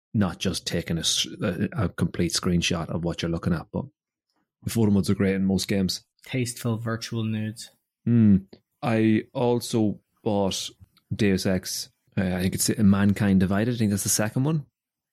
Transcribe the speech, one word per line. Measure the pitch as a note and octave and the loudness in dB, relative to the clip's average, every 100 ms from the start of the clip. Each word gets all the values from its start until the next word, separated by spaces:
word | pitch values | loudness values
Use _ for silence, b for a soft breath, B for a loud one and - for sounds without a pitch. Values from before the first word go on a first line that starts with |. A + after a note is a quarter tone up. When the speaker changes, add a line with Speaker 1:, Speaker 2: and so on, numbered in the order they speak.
| _ | _
Speaker 1:
not | A#2 G2 - | -2 0 -2
just | G2 E2+ - | -4 -4 -4
taking | F2 - E2 | -6 -4 -4
a | |
s-, | D#2+ - - - | -2 -2 -4 -4
a, | G2 F2+ G2 | -4 -2 -4
a | - F#2 | -2 -4
complete | - F2 - F2 | -2 -4 -2 -2
screenshot | - F#2 F2 - E2+ E2 | -2 0 0 0 -2 -4
of | E2+ | -6
what | E2+ E2 | -6 -4
you're | E2 | -4
looking | E2 - | -2 -2
at, | E2+ - | -2 -4
but | F#2 - _ _ _ _ _ _ _ | -8 -8 _ _ _ _ _ _ _
the | - | -6
photo | A#2 G#2+ | 0 4
modes | G2+ F#2 | 4 2
are | G2 | 0
great | G2 F#2+ | 2 2
in | |
most | F#2+ F#2+ - | 2 0 0
games. | G2+ F#2+ - _ _ - | 0 0 -4 _ _ -8
Speaker 2:
Tasteful | C3 A#2+ - A#2+ A2+ | -4 -4 -4 -4 -4
virtual | A2+ A2+ - A#2 A2 | -4 -6 -6 -4 -4
nudes. | A2 G#2+ G#2+ - _ _ _ - | -4 -4 -8 -14 _ _ _ 2
Speaker 1:
Hmm. | A#2 A2 F#2+ - - _ - | 6 8 6 2 -20 _ -8
I | A#2 A2+ A2 G#2+ - | -2 2 4 2 0
also | - B2 A#2+ - A#2 G#2+ F#2+ _ _ | -2 0 0 0 0 0 -2 _ _
bought | - G2+ F#2+ - - - - _ - | -2 0 0 -2 -8 -14 -20 _ -10
Deus | - G#2 F#2+ G2+ | 0 2 2 2
Ex. | F#2 - - - _ _ - | -2 -4 -10 -10 _ _ -4
Uh, | |
I | F#2+ F2+ | -2 0
think | F#2+ F#2+ | -2 -2
it's | - - | -2 2
Mankind | G#2 G2 G2+ G2 G#2 F#2+ | 4 4 4 2 4 4
Divided. | F#2 G2 A2+ A#2 | 4 2 0 0
I | |
think | G#2+ | 0
that's | G2+ | 0
the | - | 0
second | - G#2+ B2+ C3+ | -2 -2 0 0
one. | D#3+ - _ _ _ _ | -2 -4 _ _ _ _